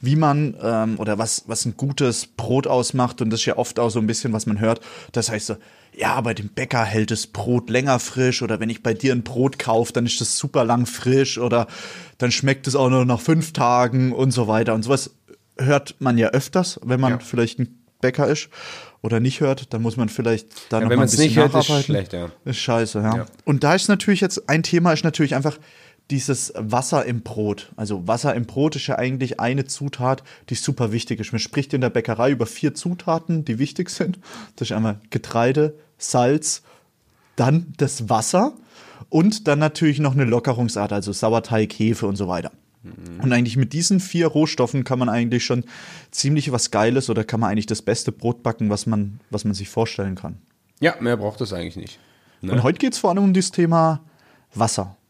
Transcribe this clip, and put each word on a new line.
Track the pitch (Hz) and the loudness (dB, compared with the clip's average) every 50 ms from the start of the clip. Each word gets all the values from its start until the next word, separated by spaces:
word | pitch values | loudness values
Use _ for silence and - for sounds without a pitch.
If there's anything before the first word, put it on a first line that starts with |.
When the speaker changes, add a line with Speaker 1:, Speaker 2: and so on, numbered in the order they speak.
Speaker 1:
wie | - 127 143 | 2 2 2
man, | 156 160 147 143 147 151 139 - - | 4 4 4 2 2 0 -2 -4 -4
ähm, | - 110 117 110 110 110 110 - | -4 -2 0 0 0 -2 -2 -4
oder | 107 104 107 | -2 -2 -2
was, | 98 113 113 - - - | -2 -2 -4 -4 -6 -6
was | - 113 - - | -6 -6 -4 -4
ein | 120 104 | -4 -4
gutes | - 131 139 139 - 147 123 113 - - | -4 -4 -4 0 2 0 0 0 -2 -6
Brot | - _ - - - 127 135 139 | -10 _ -10 -4 0 0 0 2
ausmacht | - 139 127 120 - - 127 123 120 - - | 2 0 0 0 0 0 0 -2 -2 -2 -2
und | 123 110 | -2 -2
das | 110 110 | -2 -2
ist | - | -2
ja | - - | -2 0
oft | - 123 - - - | -2 -2 -4 -2 0
auch | 120 117 | 0 0
so | 107 120 | 2 0
ein | 107 | 0
bisschen, | 107 117 - - 123 110 | 0 -2 -2 -2 -2 -2
was | 107 - | -2 -2
man | - 107 101 | -2 -2 0
hört, | 113 110 117 113 - - - - - - - | 2 0 0 0 -4 -18 -20 -20 -20 -6 -4
das | 123 113 - | -2 -2 -2
heißt | 113 104 - | -4 -6 -6
so, | - 107 - - - _ _ _ _ _ | -6 -8 -10 -10 -20 _ _ _ _ _
ja, | - - - - - | -4 -2 -2 0 0
bei | 113 117 110 | -2 -2 -4
dem | 107 101 101 | -4 -6 -8
Bäcker | - - 131 127 - 120 113 | -6 -6 -6 -2 0 0 0
hält | 101 101 110 107 104 | 2 0 0 0 0
das | 113 107 - | -2 -6 -6
Brot | - - - 107 117 123 123 120 - | -10 -8 -6 -2 0 0 0 0 0
länger | 113 127 131 143 131 120 | 0 0 2 2 2 0
frisch | - - - 127 127 127 123 - 127 | 0 -4 -2 0 2 2 2 0 -2
oder | 104 113 95 | -2 -2 -2
wenn | 113 110 | -2 -4
ich | 117 - - | -6 -2 -2
bei | 120 113 | -2 -2
dir | - - 135 127 | 0 0 0 0
ein | 123 113 | 0 -2
Brot | - 127 120 127 135 131 | -4 0 0 0 0 0
kaufe, | - - 127 113 113 120 - - | -2 -2 2 2 2 2 2 0
dann | 131 120 | 0 0
ist | 120 - - | 0 -2 -2
das | 120 - - | -4 -4 -4
super | - - 139 - 147 120 | -4 -4 -2 0 2 2
lang | 113 113 120 123 | 4 4 2 2
frisch | 117 - - - 127 131 135 135 135 - 110 | -2 -4 -4 0 2 4 4 4 2 0 -2
oder | 120 120 113 120 117 - - - - - - - - - _ _ | 0 2 2 2 2 0 -6 -16 -16 -16 -16 -18 -20 -20 _ _
dann | 127 123 | -2 0
schmeckt | 117 - - 131 135 135 - | 0 0 2 0 0 0 -2
es | 139 123 | -2 2
auch | 143 135 127 | 2 4 4
nur | 131 131 123 | 6 4 4
nach | 123 123 117 | 4 2 0
fünf | - - 160 165 151 - - | 2 2 2 2 2 -2 -2
Tagen | - 135 120 123 123 127 120 123 131 131 127 | 0 2 4 4 4 4 4 2 2 2 2
und | 120 - 131 131 | 2 2 2 2
so | 123 127 117 | 2 2 2
weiter | 104 107 110 117 - 110 | 2 2 2 2 2 0
und | 110 107 | 0 2
sowas | 117 139 135 - - _ _ _ _ - _ _ _ _ | 2 0 0 0 -6 _ _ _ _ -20 _ _ _ _
hört | - 131 135 147 143 139 - - _ | -2 2 2 2 2 0 -4 -12 _
man | 135 131 120 117 | 0 2 4 4
ja | 113 | 4
öfters, | 107 - 131 135 - - 185 180 - - - - | 4 2 0 0 2 0 0 0 0 -4 -10 -4
wenn | 117 127 127 | -2 0 2
man | 135 127 123 | 2 2 0
Speaker 2:
Ja. | 123 | 0
Speaker 1:
vielleicht | - - - 120 120 117 - - | -4 -4 0 0 0 0 0 -4
ein | 127 - - _ _ _ _ _ | -4 -4 -6 _ _ _ _ _
Bäcker | - 127 127 - 143 | -2 -2 0 2 2
ist | - 160 151 - - - - - - - - - - - _ | 2 0 -2 -4 -12 -16 -18 -16 -16 -16 -16 -18 -20 -20 _
oder | - 113 117 113 | -4 0 0 2
nicht | 117 131 131 - | 2 2 0 2
hört, | 160 135 135 131 127 _ - | 0 0 0 -2 -4 _ -4
dann | 110 | -2
muss | 113 117 113 | -2 -2 0
man | 127 117 | -2 -2
vielleicht | 107 - - 117 117 113 107 - _ - - - - | -2 -2 -2 0 0 0 0 -2 _ -20 -20 -8 -4
da | 117 | -2
Speaker 2:
Ja, | 110 113 | 0 2
Speaker 1:
noch | 113 | 4
Speaker 2:
wenn | |
Speaker 1:
mal | 120 | 4
ein | 127 | 4
Speaker 2:
man's | 131 - | 4 4
Speaker 1:
bisschen | - - 156 156 | 6 4 4 6
Speaker 2:
nicht | 117 | 6
hört, | 151 147 | 6 6
ist | 143 143 | 6 6
Speaker 1:
nacharbeiten. | 156 147 - 151 143 135 | 4 2 4 2 2 2
Speaker 2:
schlecht, | - 151 101 95 - - | 2 0 0 0 -4 -6
ja. | 87 87 85 - _ _ | -8 -8 -8 -10 _ _
Speaker 1:
Ist | 139 123 - | -8 -6 -6
scheiße, | - - 117 117 113 110 - 107 | -2 0 2 2 2 0 -2 -2
ja. | 104 110 110 | 0 0 0
Speaker 2:
Ja. | 117 - - - - _ | 0 -2 -8 -12 -10 _
Speaker 1:
Und | - 147 131 147 | 0 2 4 4
da | 147 170 | 4 4
ist | 190 - | 4 4
natürlich | - 208 185 - - 202 185 | 2 2 2 4 2 2 2
jetzt | 202 185 - - - - | 2 0 -2 -4 -2 0
ein | 143 160 | 0 0
Thema, | 156 - - 170 170 175 160 | 2 2 2 4 4 4 2
ist | 151 - | 4 2
natürlich | 165 147 - 156 135 143 | -2 2 2 0 2 2
einfach | 131 135 156 147 - - - - - - - _ _ _ _ | 0 0 -2 -4 -4 -18 -20 -20 -20 -20 -20 _ _ _ _
dieses | 139 135 127 - 135 - - - - | -4 -4 0 -2 -2 -2 -4 -8 -8
Wasser | - 110 107 117 123 131 - - 147 - | -8 -6 -2 -2 -2 -2 0 0 0 0
im | - 120 117 | 0 -4 -4
Brot. | - - 113 113 107 104 101 98 - - - | -6 -6 -6 -2 -2 -2 -2 -4 -8 -20 -10
Also | - 107 104 104 95 87 | -10 -6 -6 -6 -6 -2
Wasser | 92 110 123 - 147 - | -2 -2 0 0 -2 0
im | 117 120 | 0 -4
Brot | 110 - 131 143 160 151 | -4 -2 0 0 0 0
ist | 139 - | -2 -4
ja | - 139 - | -4 -2 -2
eigentlich | 117 131 131 131 135 117 - - | -2 -2 -2 -2 -4 -4 -4 -2
eine | - 120 131 139 135 | -2 -2 0 -2 -2
Zutat, | - - - 143 143 - - 123 127 135 131 - - - - _ - | -4 -6 -8 -8 -8 -6 -2 0 0 0 -2 -4 -20 -20 -20 _ -8
die | 127 | -8
super | - - - 135 - 123 107 | -4 -2 -4 -2 0 -2 0
wichtig | 104 117 - - 117 107 | 0 -2 -2 -4 -6 -6
ist. | 107 - | -6 -6
Man | - 113 | -4 -6
spricht | - - - 147 135 - - | -6 -4 -4 -4 -4 -2 -2
in | 135 | 0
der | 127 120 | 0 0
Bäckerei | - 120 110 - 113 101 120 135 | 0 0 -2 -2 -2 2 2 2
über | 143 117 117 | 2 0 -2
vier | 107 - - - 147 139 | -6 -4 -4 -4 -4 -4
Zutaten, | - - 175 180 175 - - 160 165 165 - 170 160 151 | -2 -6 -6 -6 -4 -2 -2 -2 -2 -2 -2 -4 -2 -2
die | - 117 | -4 -2
wichtig | 110 139 143 - - 185 180 | -2 -2 -4 -2 -6 -8 -8
sind. | - - 175 175 180 - - - - - - - _ | -4 -6 -4 -4 -4 -8 -10 -20 -20 -20 -20 -20 _
Das | - 127 110 | -10 -6 -4
ist | 104 | -2
einmal | 107 110 113 104 104 _ - | -2 -2 -2 -2 -4 _ -6
Getreide, | - 113 - - - 117 117 127 135 151 151 156 151 - _ _ _ | -6 -6 -6 -2 -2 0 2 2 2 2 0 0 -2 -8 _ _ _
Salz, | _ - - - 135 120 127 143 156 156 - - - _ _ - _ _ _ _ _ _ _ _ _ _ _ _ | _ -8 -2 0 2 4 4 2 2 0 -4 -6 -6 _ _ -20 _ _ _ _ _ _ _ _ _ _ _ _
dann | - 120 131 147 165 170 - - | 0 2 4 4 2 0 -2 -4
das | - 147 131 - - 113 101 | -2 -2 -2 -2 -6 -2 0
Wasser | 120 107 110 - - 180 220 302 - - - _ - - - - - - - _ | 0 0 0 2 2 2 2 2 -2 -8 -20 _ -20 -20 -20 -20 -20 -20 -14 _
und | - 151 170 214 214 - - | 2 4 4 4 2 2 0
dann | 151 143 143 | 0 2 2
natürlich | 156 151 151 - 170 156 143 139 | 2 0 0 2 2 2 2 2
noch | 151 143 131 | 0 2 2
eine | 143 135 | 2 2
Lockerungsart, | 117 117 120 117 139 123 117 123 113 - 104 101 107 104 | 4 2 2 2 0 0 0 0 -2 0 -2 -2 -2 -2
also | 101 92 104 | -4 -4 -4
Sauerteig, | 98 - - 110 113 117 110 - 117 110 107 104 - | -4 0 0 2 2 2 0 0 0 0 0 0 0
Hefe | - 110 110 113 - - | 0 0 0 2 0 -2
und | 101 98 | -4 -2
so | 98 101 | -2 -4
weiter. | 87 90 85 85 - - _ _ _ _ _ - | -4 -4 -4 -6 -8 -14 _ _ _ _ _ -20
Speaker 2:
Mhm. | 90 87 - 90 87 85 87 - | -20 -18 -16 -16 -16 -10 -4 0
Speaker 1:
Und | 131 123 | 2 2
eigentlich | 120 120 117 107 | 2 2 2 2
mit | 135 131 110 - | 0 0 0 0
diesen | 156 170 - 202 185 | -2 0 2 2 2
vier | 180 - - 170 170 | 0 0 0 2 2
Rohstoffen | 156 156 147 156 151 - - 127 113 - 139 123 | 2 4 2 2 2 2 0 0 0 0 -4 -2
kann | - 135 127 | -2 0 0
man | 127 120 | 0 0
eigentlich | 107 120 117 120 117 120 - | 0 0 0 0 0 -2 0
schon | - 127 123 123 - - - - - - - - _ | 0 -2 -2 -2 -6 -14 -20 -20 -20 -20 -20 -20 _
ziemlich | - - - 139 147 156 131 151 | -8 -4 0 2 2 2 0 0
was | 123 117 - - | -2 -2 -2 0
Geiles | - 104 107 113 123 139 131 - | 2 2 2 4 2 2 0 0
oder | - 117 110 | -2 -2 -2
kann | - - 113 | -2 -2 -2
man | 113 98 | 0 0
eigentlich | 101 110 104 | 0 -2 -2
das | - 110 - | -2 -6 -4
beste | - - 113 - - - | -2 -2 -2 -2 -2 -6
Brot | 110 - - 117 120 - - | -8 -4 -4 -4 -4 -2 -2
backen, | 127 110 - 113 104 | -4 -2 0 0 0
was | 104 104 - | 0 0 -2
man, | 117 113 104 101 101 104 123 _ _ | -2 0 0 -2 -4 -6 -14 _ _
was | - 107 - | -8 -4 -2
man | 104 101 | -2 -4
sich | 95 101 - | -4 -6 -6
vorstellen | - - 113 113 - - 98 98 95 | -2 -2 -2 -2 -2 -6 -4 -6 -6
kann. | 90 - 80 87 - _ _ _ _ _ _ _ _ | -6 -8 -12 -12 -12 _ _ _ _ _ _ _ _
Speaker 2:
Ja, | 147 170 170 - | 0 0 0 0
mehr | 117 120 120 | -2 -2 0
braucht | 107 107 104 104 - | 0 -2 -6 -4 -6
es | 131 98 95 | -8 -6 -6
eigentlich | 87 85 85 - | -8 -8 -8 -10
nicht. | 90 85 92 - _ _ _ _ _ _ _ _ _ | -12 -14 -14 -18 _ _ _ _ _ _ _ _ _
Ne? | - 92 95 | -6 -2 0
Speaker 1:
Und | 127 113 | 2 2
heute | 131 180 | 2 2
geht's | - - 262 - - | 2 -2 -2 -2 0
vor | - 311 | 0 0
allem | 190 196 202 | 2 4 4
um | 196 185 | 4 4
das | 190 180 190 | 4 2 0
Thema | - - 175 165 165 165 160 160 160 156 - - _ _ _ _ _ _ _ _ _ | 0 0 2 4 4 4 4 4 2 -2 -6 -14 _ _ _ _ _ _ _ _ _
Wasser. | 101 113 117 - - 95 95 95 _ _ | -2 0 0 0 -4 -6 -8 -10 _ _